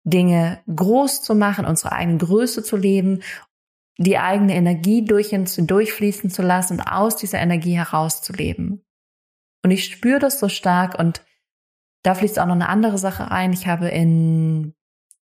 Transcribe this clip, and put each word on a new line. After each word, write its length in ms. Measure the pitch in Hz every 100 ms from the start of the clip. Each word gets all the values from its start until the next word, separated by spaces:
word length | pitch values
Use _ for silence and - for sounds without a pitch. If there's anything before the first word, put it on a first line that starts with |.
Dinge 560 | - 180 180 170 165 180 -
groß 500 | 160 180 247 277 -
zu 120 | -
machen, 300 | 214 202 202
unsere 280 | - 160 -
eigene 260 | - 170 165
Größe 440 | 170 208 247 233
zu 140 | - 208
leben, 460 | 190 196 190 190 - - - _ _ _ _ -
die 220 | 180 -
eigene 360 | 180 202 196
Energie 500 | 180 175 170 175 226
durch 280 | 214 208 208
uns 240 | 196 185 -
durchfließen 720 | 165 196 214 - 208 196 190
zu 120 | 180
lassen 320 | 180 180 180
und 80 | 175
aus 340 | - 185 214 -
dieser 240 | 202 -
Energie 360 | 175 175 170 175
herauszuleben. 1080 | 165 156 160 - - 185 - - 175 202 _ _ _ _ _ _ _ _
Und 80 | 180
ich 140 | 185 -
spüre 340 | - 240 277
das 180 | 277 -
so 100 | 202
stark 500 | - 190 180 185 -
und 260 | 165 - - _ _ _ _ _ _ _
da 100 | 185
fließt 240 | 185 208 208
auch 80 | 175
noch 80 |
eine 140 | 175 -
andere 300 | 202 220 196
Sache 320 | 190 - -
ein. 200 | 185 185
Ich 140 | 180 185
habe 220 | 170 175
in 840 | 165 165 165 165 160 160 160 156 - _ _ _ _ _